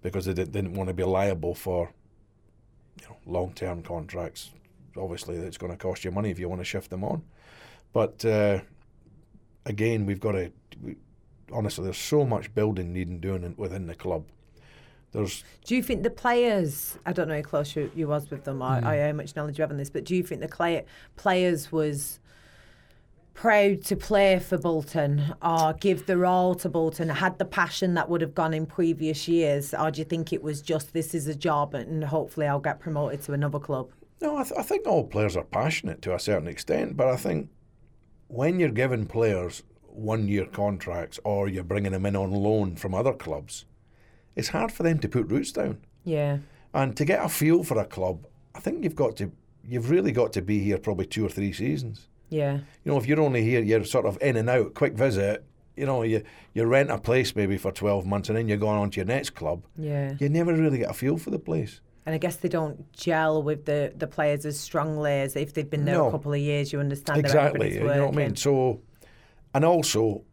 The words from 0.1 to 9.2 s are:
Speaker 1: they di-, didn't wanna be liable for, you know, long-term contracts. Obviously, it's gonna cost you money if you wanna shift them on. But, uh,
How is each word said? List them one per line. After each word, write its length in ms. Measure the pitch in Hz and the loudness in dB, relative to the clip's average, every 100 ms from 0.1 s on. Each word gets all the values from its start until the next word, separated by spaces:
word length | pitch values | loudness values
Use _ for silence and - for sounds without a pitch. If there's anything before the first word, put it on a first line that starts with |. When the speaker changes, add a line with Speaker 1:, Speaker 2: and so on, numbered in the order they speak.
| 95 90 | -4 -2
Speaker 1:
they 80 | |
di-, 100 | 90 | -2
didn't 300 | 87 101 95 | -2 -4 -4
wanna 200 | 92 95 | -4 -4
be 100 | 90 | -2
liable 520 | 92 92 101 90 85 87 | 0 2 2 0 -4 -6
for, 340 | - 90 85 - _ _ _ _ _ _ _ _ _ - | -4 -2 -4 -8 _ _ _ _ _ _ _ _ _ -20
you 60 | - | -20
know, 80 | - - | -20 -6
long-term 580 | 87 90 - 92 87 | -4 -4 -6 -8 -8
contracts. 680 | 80 85 78 90 80 - - - _ _ - - | -8 -10 -8 -8 -8 -10 -18 -20 _ _ -18 -10
Obviously, 420 | 95 87 - 85 | -8 -8 -8 -8
it's 200 | 90 82 | -8 -10
gonna 200 | 90 87 | -10 -6
cost 260 | 95 90 | -6 -4
you 80 | 92 | -4
money 180 | 90 104 | -4 -4
if 80 | 87 | -4
you 100 | 90 | -6
wanna 140 | 92 | -6
shift 260 | 87 95 - | -6 -8 -8
them 140 | 92 | -8
on. 180 | 101 165 - - - - - - _ | -4 -6 -8 -20 -20 -20 -20 -20 _
But, 300 | - 107 - 113 | 0 0 0 2
uh, 340 | 107 104 98 - - _ _ - - | 4 4 2 -2 -20 _ _ -20 -20